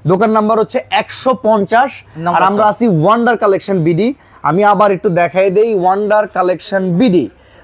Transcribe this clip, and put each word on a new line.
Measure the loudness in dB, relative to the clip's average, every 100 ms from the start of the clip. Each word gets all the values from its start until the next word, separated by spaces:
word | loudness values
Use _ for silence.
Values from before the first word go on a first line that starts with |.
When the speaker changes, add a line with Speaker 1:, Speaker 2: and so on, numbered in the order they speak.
| -2
Speaker 1:
দোকান | 0 2
নাম্বার | 0 0 0
হচ্ছে | -2 -4 -2
একশো | -4 -4 -4 -2 -2
পঞ্চাশ, | 0 0 2 0 0 -6 -16 -6
Speaker 2:
নম্বর | -2 0
Speaker 1:
আর |
আমরা | 2 2
Speaker 2:
চার। | 0
Speaker 1:
আছি | 2 0
ওয়ান্ডার | 2 2 2 0 0
কালেকশন | 0 0 -2 -2
বিডি। | 0 0 -2 -4 _ -6
আমি | -2 2
আবার | 2 4 2
একটু | 0 -2
দেখাই | 0 0 0 0
দেই, | 2 0 0
ওয়ান্ডার | 0 0 0 0 0
কালেকশন | -2 -2 -4 -4 -4 -2 0
বিডি, | 2 2 0 -8 _ -18